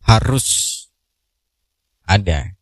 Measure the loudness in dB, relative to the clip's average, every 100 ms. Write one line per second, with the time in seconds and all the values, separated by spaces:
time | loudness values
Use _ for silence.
0 | 4 4 4 -2 -2 -4 -4 -8 -16 _
1 | _ _ _ _ _ _ _ _ _ _
2 | -2 0 0 -4 -4 -14